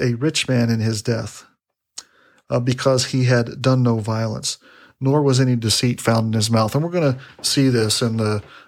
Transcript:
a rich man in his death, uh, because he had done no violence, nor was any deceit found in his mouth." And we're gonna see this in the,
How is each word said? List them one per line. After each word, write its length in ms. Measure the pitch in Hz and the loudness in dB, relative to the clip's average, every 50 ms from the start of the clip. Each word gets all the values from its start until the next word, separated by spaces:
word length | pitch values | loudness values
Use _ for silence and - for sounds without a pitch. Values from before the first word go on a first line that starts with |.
| - | -2
a 120 | 123 120 | -2 -2
rich 340 | 113 131 160 156 - - - | 0 -2 -2 -2 -2 -2 0
man 200 | 131 120 120 117 | 0 2 2 2
in 120 | 113 113 | 0 0
his 200 | 110 113 110 104 - | 0 -2 -2 -4 -4
death, 420 | - 117 110 107 101 - - - _ _ _ _ _ _ _ _ _ _ - - _ _ _ _ _ _ _ _ - | -4 -4 -4 -4 -10 -12 -16 -20 _ _ _ _ _ _ _ _ _ _ -20 -20 _ _ _ _ _ _ _ _ -6
uh, 100 | 131 123 | -4 -2
because 480 | 120 127 127 127 - 135 131 127 127 | 0 0 -2 0 2 2 2 2 0
he 200 | - - 131 127 | 0 0 0 2
had 360 | 123 131 120 117 113 - - 117 | 4 4 2 2 -2 -4 -2 0
done 220 | 131 131 131 127 | 2 2 4 4
no 140 | 120 117 113 | 2 2 0
violence, 600 | 104 107 110 110 113 110 107 - - - - - _ - - - - - _ - 131 | -2 -4 -4 -4 -4 -4 -6 -6 -8 -8 -8 -10 _ -20 -20 -20 -20 -20 _ -4 -2
nor 200 | 135 139 151 147 | 0 2 2 4
was 180 | 139 131 127 | 4 4 4
any 140 | 135 127 123 | 2 2 2
deceit 460 | 117 113 110 - - - 123 120 - | 0 0 0 0 0 0 -2 -2 -2
found 260 | - - 113 113 110 | 0 0 0 2 0
in 60 | 110 110 | 0 0
his 180 | 113 104 110 | 0 0 2
mouth." 240 | 117 113 110 107 - | 2 2 2 0 0
And 80 | 143 160 | -2 -2
we're 60 | 170 | -2
gonna 280 | 175 180 160 139 127 131 - - - - - | -2 0 0 0 0 -2 -6 -16 -14 -8 -6
see 260 | - - 147 135 131 | -2 0 2 2 4
this 320 | 123 117 110 107 101 - 127 | 4 2 2 0 0 0 -2
in 140 | 117 110 113 | -2 -2 0
the, 240 | 110 107 107 104 - - - - - | 0 0 -2 -2 -6 -10 -18 -20 -20